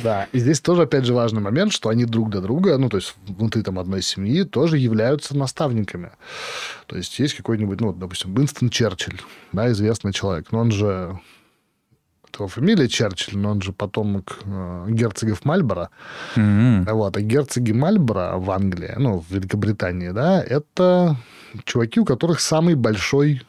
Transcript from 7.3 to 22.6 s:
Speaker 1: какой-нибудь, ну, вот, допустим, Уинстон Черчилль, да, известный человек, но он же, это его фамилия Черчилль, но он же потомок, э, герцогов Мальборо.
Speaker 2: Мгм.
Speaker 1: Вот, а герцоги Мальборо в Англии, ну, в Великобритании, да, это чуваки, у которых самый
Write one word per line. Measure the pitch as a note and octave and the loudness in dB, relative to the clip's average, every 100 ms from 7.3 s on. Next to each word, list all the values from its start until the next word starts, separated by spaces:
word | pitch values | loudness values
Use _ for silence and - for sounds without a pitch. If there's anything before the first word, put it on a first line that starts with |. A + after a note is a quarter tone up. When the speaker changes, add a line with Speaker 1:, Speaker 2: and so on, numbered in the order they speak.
Speaker 1:
какой-нибудь, | - - A2+ G#2 G2 | -2 -2 -2 0 -2
ну, | A2 | -2
вот, | F2 | -4
допустим, | F2+ F2+ F#2 G2 | -8 -10 -4 0
Уинстон | C#3+ - B2 | 0 2 -2
Черчилль, | - A2 F#2+ - F2+ - - - | 2 0 0 -8 -10 -16 -20 -8
да, | G2 A#2+ | -2 0
известный | G#2+ G#2 A2+ G2+ | 2 2 0 -2
человек, | F#2+ G2 E2+ - | -2 -2 -4 -4
но | A2+ | 0
он | A#2 | 2
же, | G2+ G#2 F#2+ F2+ F#2 - _ _ _ _ _ _ _ _ _ _ | 2 0 0 -6 -10 -16 _ _ _ _ _ _ _ _ _ _
это | - | -10
его | G2+ | -8
фамилия | A2+ D#3+ A3 B2 | 0 4 4 4
Черчилль, | - G#2+ F#2+ - G2 | 2 -2 -2 -6 -2
но | G#2 | 0
он | G#2 | -2
же | F#2+ | -4
потомок, | F#2+ G2 - G#2 G2+ F#2 - | -6 -6 -4 -2 -4 -6 -12
э, | G2 G2 F2+ F2 F#2 | -10 -8 -8 -8 -2
герцогов | A2+ A#2 - A2 G#2 | 0 0 0 -4 -2
Мальборо. | C#3 F3 C#3 F2 E2+ _ - - - - | 0 2 0 -2 -6 _ -18 -14 -4 2
Speaker 2:
Мгм. | G#2+ G2+ B2 G#2+ | 4 6 6 4
Speaker 1:
Вот, | F2+ A2 G2+ G2+ | 4 2 0 -2
а | |
герцоги | G#2+ C3 C3+ - A#2+ | 0 2 0 0 0
Мальборо | A2+ D#3 G#3+ C3 G2 F2 F2+ | 2 4 4 2 2 -2 -2
в | F#2 | -2
Англии, | F#2+ G2 F2 E2 - | 0 0 -2 -6 -2
ну, | C3+ F#2+ | 0 0
в | E2 | -2
Великобритании, | F#2+ F#2 G#2 G#2 G#2 F#2 F2+ F2+ | -6 -2 -2 -2 -2 -4 -4 -6
да, | G2 D#3 F#3+ | -2 2 2
это | - C#3+ - - F3+ F3+ F3 C3+ - - - G#2+ | 2 -2 -4 2 4 6 4 0 -4 -20 -18 -14
чуваки, | - B2 A#2 A#3 | -4 -2 0 2
у | |
которых | A3 B2+ E3+ D#3+ | 2 2 2 0
самый | - D#3+ | 2 2